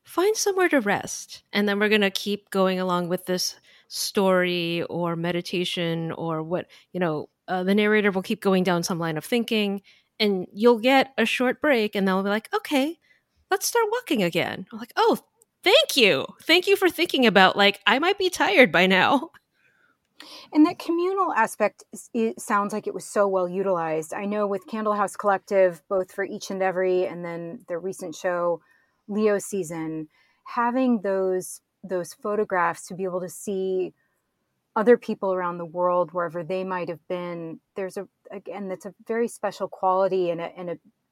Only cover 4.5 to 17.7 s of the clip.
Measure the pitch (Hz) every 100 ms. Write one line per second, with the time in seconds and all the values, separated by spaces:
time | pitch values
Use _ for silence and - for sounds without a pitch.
4.5 | 175 170 170 - 165 170 165 170 175 175
5.5 | 180 180 - 170 165 165 - 165 160 160
6.5 | 175 - - _ 180 175 151 - _ -
7.5 | 185 185 202 208 214 202 185 185 220 196
8.5 | 185 180 175 170 170 165 156 - 240 226
9.5 | 220 208 202 - _ _ - 208 190 -
10.5 | 202 240 233 247 269 269 - 233 - 254
11.5 | - 302 247 208 208 190 190 196 214 -
12.5 | 311 - 285 285 339 _ _ _ _ -
13.5 | 381 - 466 427 480 - 262 175 165 131
14.5 | - 190 220 240 - 440 262 - _ _
15.5 | _ 349 523 605 277 208 135 - - -
16.5 | 339 359 392 359 - 339 285 240 196 185
17.5 | - 202